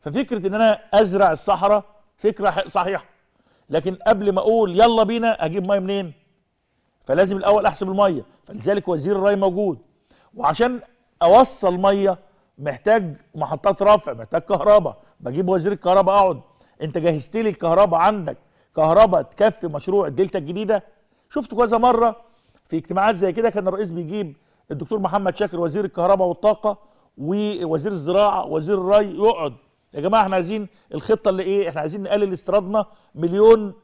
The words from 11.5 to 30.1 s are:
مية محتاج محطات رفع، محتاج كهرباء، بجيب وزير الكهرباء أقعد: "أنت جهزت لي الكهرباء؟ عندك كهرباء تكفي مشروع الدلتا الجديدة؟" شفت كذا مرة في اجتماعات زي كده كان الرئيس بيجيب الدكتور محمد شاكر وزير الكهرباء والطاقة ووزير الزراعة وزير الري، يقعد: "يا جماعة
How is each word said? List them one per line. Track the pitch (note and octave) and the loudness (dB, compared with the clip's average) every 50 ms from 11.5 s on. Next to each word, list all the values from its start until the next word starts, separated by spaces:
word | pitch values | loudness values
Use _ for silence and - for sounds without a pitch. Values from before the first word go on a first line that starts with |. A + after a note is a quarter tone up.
| - - - F#3 F3 F3+ | 2 -2 -2 -2 -2 2
مية | F#3+ G3 G3+ G3+ G3 G3 F3+ F3 _ _ _ _ _ _ _ _ | 2 2 2 2 0 0 -2 -2 _ _ _ _ _ _ _ _
محتاج | C#3 D3 C3+ A#2+ _ G#3 A3 A3+ F#3+ E3 C#3+ - _ _ _ | -10 -8 -8 -4 _ 2 2 2 2 -4 -10 -14 _ _ _
محطات | D#3 D3+ C3 D#3 D3+ - G3+ G3 - G3 | -8 -6 -6 -6 -2 0 -2 0 2 4
رفع، | G3+ G#3 G3 - - B2 | 4 4 4 2 -4 -12
محتاج | A#2 A2+ - - E3 - | -12 -12 -6 -6 -6 -2
كهرباء، | - G3 E3+ C#3+ G#3 G#3 G#3 F3 C#3 G#2 - _ _ _ _ | -2 -2 0 4 6 6 6 6 2 -8 -8 _ _ _ _
بجيب | - B2 C3 D3+ F#3+ F3+ | -12 -8 -6 -4 -2 0
وزير | F#3+ F#3 D#3 G3 G3+ | 0 0 0 -2 -4
الكهرباء | - - F3 F#3 G3 F#3+ F#3 G3 | -2 0 2 4 4 4 4 4
أقعد: | G3+ G3 F#3+ E3 B2 - _ _ _ _ _ _ _ C#3+ | 4 2 2 0 -4 -10 _ _ _ _ _ _ _ -10
"أنت | D#3 - F3 | -6 -6 -2
جهزت | D#3+ F3 D#3+ D3+ B2+ - - | 0 0 0 0 -6 -6 -6
لي | A3 A3+ G#3+ | -4 -2 -2
الكهرباء؟ | F3+ - - E3+ E3 F3+ G3+ F#3+ E3+ D#3+ | -4 -2 -2 0 4 4 4 4 4 2
عندك | E3+ G3+ G#3+ G#3 F3 D3 - - _ _ _ _ _ _ _ | 2 2 0 0 -6 -8 -10 -12 _ _ _ _ _ _ _
كهرباء | - D#3 D#3 E3 G3 A3 G#3 F3+ E3 C#3 | 0 2 4 6 6 6 6 6 0 -2
تكفي | - _ - G3+ A3 - - F#3 | -4 _ 0 0 0 0 -2 -10
مشروع | E3+ D3 C#3+ - - F#3 G3+ F#3+ | -8 -8 -8 -6 -2 0 0 0
الدلتا | D3+ C3+ A#2 F#3+ F#3+ - F#3+ | 0 0 -2 -2 -2 -2 -6
الجديدة؟" | D3 C#3+ F3 F#3+ G#3+ G3 A3 G3 - _ _ _ _ _ _ _ _ _ | -6 -6 -8 -8 -2 -2 -2 -2 -2 _ _ _ _ _ _ _ _ _
شفت | - D4 B3 - - | -8 -8 -8 -6 -2
كذا | G3+ A#3+ A3+ A3 - | -2 0 0 2 2
مرة | A#3+ B3 B3 A3+ A#3 A#3 - - - _ _ _ _ _ _ _ _ | 4 4 4 4 2 0 -2 -4 -16 _ _ _ _ _ _ _ _
في | _ - | _ -8
اجتماعات | E3 D#3+ - F3 F#3 G3 G#3+ A3 | -8 -6 -4 -4 0 0 0 0
زي | F3 F#3+ F#3+ E3 | 0 0 -2 -2
كده | A3+ A3+ A#3 | 0 -2 -2
كان | - G#3 F#3+ F#3 | -2 0 -4 -4
الرئيس | F3+ F#3+ G#3+ F3+ | -4 -4 -6 -6
بيجيب | E3 E3+ E3+ D3+ F#3 G#3 G3+ D#3+ C#3 _ _ _ _ _ _ _ | -6 -8 -8 -8 -6 -6 -8 -8 -10 _ _ _ _ _ _ _
الدكتور | D#3 C#3 E3 - A3 G#3+ | -10 -10 -8 -6 -6 -4
محمد | F#3+ F3 E3 G3+ G3 F#3+ E3+ | -4 -2 -2 -2 -2 -2 -2
شاكر | - G#3 G3+ - E3+ | -2 -4 -4 -4 -4
وزير | F3 E3+ C#3+ G#3 G3+ | -4 -4 -2 -4 -6
الكهرباء | F#3 - - E3+ F#3 G3 F#3+ F#3 F3+ | -6 -4 -2 2 2 2 2 2 -2
والطاقة | E3+ - - G#3+ G#3+ G#3 - G#3+ G3+ _ _ _ _ _ _ _ _ - | -2 0 0 0 0 0 -2 -6 -6 _ _ _ _ _ _ _ _ -10
ووزير | - D3+ F#3+ G#3 G#3+ G#3 G#3 - F3 D#3+ D#3+ D3 C#3 G#3 G3+ | -6 -4 -4 -2 -2 -4 -4 -6 -4 -4 -4 -4 -4 -4 -6
الزراعة | F3 C#3+ D3+ F3+ G3 G#3 G#3 G3+ F#3 - | -6 -4 -2 0 2 2 2 2 -2 -4
وزير | D3 D3+ D#3+ D#3 E3 G#3 F#3+ | -4 -4 -4 -2 -2 -2 -2
الري، | F3+ F#3 G3+ G#3 G#3+ G3+ E3+ | 0 2 2 2 2 2 -4
يقعد: | E3 G3+ A3 A3+ E3+ D#3+ C#3+ A#2+ - _ _ _ _ _ _ _ | 0 2 2 2 0 -4 -8 -8 -10 _ _ _ _ _ _ _
"يا | D3+ | -6
جماعة | D3 F#3 | -2 0